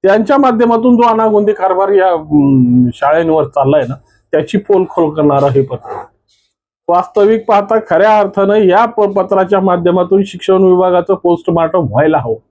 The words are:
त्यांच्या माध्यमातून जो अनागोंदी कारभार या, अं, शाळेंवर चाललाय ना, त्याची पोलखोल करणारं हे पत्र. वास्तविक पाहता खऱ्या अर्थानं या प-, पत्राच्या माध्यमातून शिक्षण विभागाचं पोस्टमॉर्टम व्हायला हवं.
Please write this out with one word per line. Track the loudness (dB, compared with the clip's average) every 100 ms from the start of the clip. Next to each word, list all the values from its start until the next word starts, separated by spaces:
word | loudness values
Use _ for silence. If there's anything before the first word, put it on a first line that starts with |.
| 2
त्यांच्या | 0 0 0
माध्यमातून | 0 0 0 2 2 2
जो | 2
अनागोंदी | 2 0 0 0
कारभार | -2 -2 0 0
या, | 2 2
अं, | 0 0 0 2 2 2 2 0
शाळेंवर | -2 -2 0 0 0
चाललाय | -2 -2 0 0 -2
ना, | -10 _ _ _
त्याची | -4 -2 -6
पोलखोल | 0 -2 0 -2 -2
करणारं | 0 0 0 0
हे | 0
पत्र. | -2 -8 -12 -16 -16 _ _ _ _ _ _ _ -2
वास्तविक | -2 0 0 2 0 0
पाहता | -2 0 -4
खऱ्या | 0 0 2 2
अर्थानं | 0 -2 0
या | 2 2 2
प-, | 0 -2
पत्राच्या | -2 -2 -2 -2 0 0
माध्यमातून | 0 0 0 -2 0 0
शिक्षण | -2 -6 -2 2
विभागाचं | 2 2 2 0 -2
पोस्टमॉर्टम | -2 -2 -2 -2 -2 0 -2
व्हायला | -2 -2 0 -2
हवं. | -4 -10 _